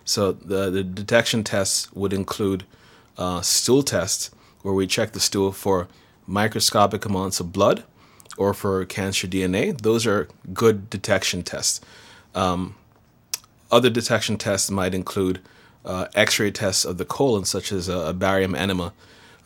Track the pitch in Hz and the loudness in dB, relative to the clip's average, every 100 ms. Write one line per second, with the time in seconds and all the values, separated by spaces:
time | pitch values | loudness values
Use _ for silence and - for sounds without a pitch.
0 | - 113 98 - 82 95 98 95 92 95 | -4 0 0 -2 -4 -2 0 -2 -4 -6
1 | 101 117 - 117 104 104 95 - - 90 | 2 2 4 0 0 -2 0 -2 -4 -4
2 | 98 98 92 - 101 95 - - - - | -2 -2 -4 -2 0 -2 -6 -20 -20 -20
3 | _ - 90 87 - - - 135 135 98 | _ -6 -4 -2 0 0 4 4 4 0
4 | 90 - - - - _ 98 98 95 - | 0 -4 -6 -12 -20 _ -2 0 0 0
5 | 107 98 - 101 98 95 101 92 87 - | -2 -2 -2 2 0 0 0 0 -2 -12
6 | _ _ - 101 107 107 - 98 101 104 | _ _ -4 0 0 0 0 4 4 2
7 | 104 92 95 - 87 95 107 - - _ | -2 -2 -2 -4 -4 2 4 2 -4 _
8 | - - - - 98 98 101 95 92 - | -20 -20 -14 -2 0 0 -2 -2 -4 -4
9 | 95 95 92 95 92 95 190 143 110 113 | -2 -2 -2 -2 0 0 0 0 2 2
10 | 110 104 - - - 92 113 104 98 98 | 2 0 -2 -10 -10 2 4 4 -2 -6
11 | - 95 - 90 - 69 - - - - | 0 0 0 -4 -6 -4 -4 -4 -10 -20
12 | - - - 92 92 90 92 - _ _ | -20 -20 -10 -2 0 0 -4 -10 _ _
13 | _ _ - - - _ - 120 123 117 | _ _ -14 -14 -16 _ 2 4 4 2
14 | - 113 113 107 113 98 - 98 92 95 | 0 0 0 -2 0 -2 0 0 0 -2
15 | 90 101 92 92 - - - _ - 92 | -4 0 0 -2 -8 -20 -20 _ -8 -6
16 | - 101 110 - 104 - 101 - - 90 | -2 2 2 2 0 -2 -2 0 -2 -4
17 | 90 - 139 104 95 98 - 98 87 90 | -6 0 2 2 0 -4 -4 -4 -2 -2
18 | 82 90 98 98 95 73 95 92 87 - | -2 0 2 2 2 0 0 -2 -4 -10
19 | - - - - | -20 -20 -20 -16